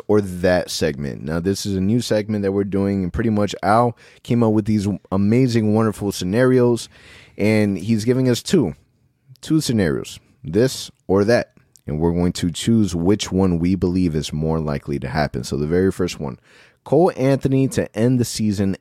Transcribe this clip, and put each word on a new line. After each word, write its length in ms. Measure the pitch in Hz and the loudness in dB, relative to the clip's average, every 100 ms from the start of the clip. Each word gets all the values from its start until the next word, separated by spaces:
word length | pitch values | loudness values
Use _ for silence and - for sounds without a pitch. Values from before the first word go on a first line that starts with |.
| - | 0
or 140 | 104 | 0
that 500 | 98 90 92 90 - | 0 0 2 2 0
segment. 540 | - 80 69 71 57 | -2 -4 -4 -8 -8
Now, 160 | 69 85 | -6 -4
this 260 | 87 98 104 | -2 -2 -4
is 80 | |
a 60 | 95 | -2
new 200 | 95 120 | 0 0
segment 420 | 113 107 104 107 | 0 -2 -2 -2
that 100 | 98 | 0
we're 100 | 98 | 0
doing, 400 | 101 98 98 98 | 0 0 0 0
and 100 | 90 | -2
pretty 180 | - 113 | -2 0
much 220 | 104 101 - | 0 0 -2
Al 340 | 90 110 120 - - - | 0 2 2 -2 -12 -18
came 220 | - 120 | -2 2
up 80 | 113 | 4
with 120 | 107 | 2
these 220 | 104 107 101 95 - | 2 0 0 -4 -4
amazing, 640 | 95 101 117 131 117 107 | 0 2 4 4 2 2
wonderful 380 | 107 110 101 101 | 2 2 0 -4
scenarios, 760 | - 90 107 127 127 120 117 - - - - - - | -4 -2 2 4 4 4 2 -4 -18 -20 -20 -18 -2
and 400 | 104 110 104 95 | 0 2 2 0
he's 280 | 98 113 | 0 0
giving 240 | 110 127 127 | 2 2 2
us 160 | 120 | 0
two, 320 | - 190 101 - _ _ _ _ _ 131 | 0 0 0 -4 _ _ _ _ _ -18
two 200 | - 156 | -2 -2
scenarios, 600 | 147 113 90 64 50 - _ _ | 0 0 0 0 -6 -14 _ _
this 440 | 71 90 135 - - - - | -4 0 0 -2 -12 -14 -2
or 160 | 95 | 2
that, 300 | 104 117 - _ _ _ | 4 2 0 _ _ _
and 140 | - 76 | -8 -2
we're 140 | 85 | 0
going 200 | 87 90 | 2 0
to 180 | - 90 | 0 -4
choose 420 | 78 - 113 101 | -2 0 2 2
which 380 | 85 87 104 - | 0 0 0 0
one 260 | 92 95 87 | 0 0 2
we 160 | 87 | 0
believe 400 | 92 90 90 90 | 0 0 0 0
is 180 | 78 71 | -2 -4
more 280 | 76 80 80 | -4 -2 -2
likely 400 | 76 71 - 71 | -4 -6 -6 -8
to 80 | 65 | -4
happen. 340 | 64 71 62 | -4 -4 -4
So 140 | 62 67 | -6 -4
the 100 | 76 | -2
very 240 | 87 95 | 0 0
first 300 | - 87 - | 0 -4 -6
one, 180 | 73 60 _ - _ _ | -10 -12 _ -20 _ _
Cole 260 | - 139 180 - | -2 2 2 2
Anthony 500 | 131 135 139 135 135 | 0 0 0 0 0
to 220 | - 90 101 | -2 -4 0
end 220 | 120 127 | 2 2
the 40 | |
season 520 | 117 - 107 98 98 92 | 0 -2 -2 0 0 -2